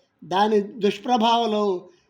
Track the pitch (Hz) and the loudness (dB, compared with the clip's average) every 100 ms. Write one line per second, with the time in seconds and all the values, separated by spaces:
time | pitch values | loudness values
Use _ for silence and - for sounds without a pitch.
0 | _ _ 156 180 214 214 202 262 196 196 | _ _ -4 0 2 2 0 -2 -2 -2
1 | 254 247 226 233 226 214 208 180 175 _ | -2 0 2 2 0 0 -2 -2 -8 _
2 | _ | _